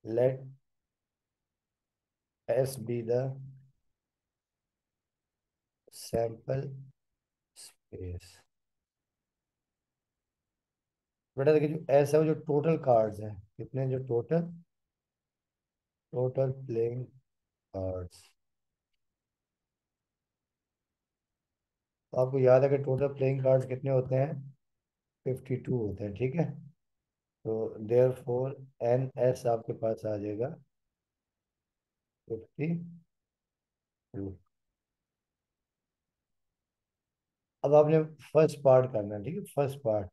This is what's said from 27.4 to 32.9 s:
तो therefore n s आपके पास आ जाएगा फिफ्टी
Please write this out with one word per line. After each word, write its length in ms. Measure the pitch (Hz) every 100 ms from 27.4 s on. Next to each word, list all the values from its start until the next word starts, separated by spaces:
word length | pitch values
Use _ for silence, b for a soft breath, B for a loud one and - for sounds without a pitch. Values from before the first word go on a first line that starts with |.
तो 120 | 110 110 110 - 107
therefore 640 | 120 127 127 - 123 131 139 - _
n 260 | 120 123 131 -
s 200 | 123 127 120
आपके 260 | 117 - 113
पास 240 | 110 110 110
आ 100 | 104
जाएगा 300 | 104 104 131 165 _ _ _ _ _ _ _ _ _ _ _ _ _ _ _ _ _
फिफ्टी 400 | 113 - - 156 170 -